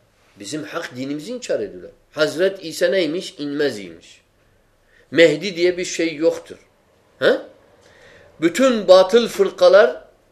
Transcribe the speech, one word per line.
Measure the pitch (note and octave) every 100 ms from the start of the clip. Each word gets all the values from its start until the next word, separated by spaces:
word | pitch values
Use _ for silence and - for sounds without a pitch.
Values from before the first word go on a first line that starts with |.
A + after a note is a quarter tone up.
| _ _ _ -
Bizim | G2+ D#3
hak | - D#3 - B2
dinimizi | C3+ D3+ F3
inkar | B3 - D3
ediyorlar. | G2+ F2+ E2+ - _
Hazret | D3 D3+ C3+ F#3+ F#3+
İsa | D#3+ D#3 F3
neymiş? | F#3 D#3+ E3+ F#3 -
İnmez | C#3+ C#3+ D3 A2
imiş. | F#2+ E2 - - _ _ _ _ _ _ _ _ _
Mehdi | C#3 E3 D3+ F#3+ E3+
diye | F3+ F3+
bir |
şey | F3+ - E3
yoktur. | D3 E3 E3 - - _ _ _ _ _ -
He? | C#3 C#4 - - _ _ _ _ - - _ -
Bütün | D#3+ E3 C4 A#3 F3
batıl | F#3 F#3 A3+ A3
fırkalar, | - F#3+ - F3+ F#3+ A#3+ - - _ _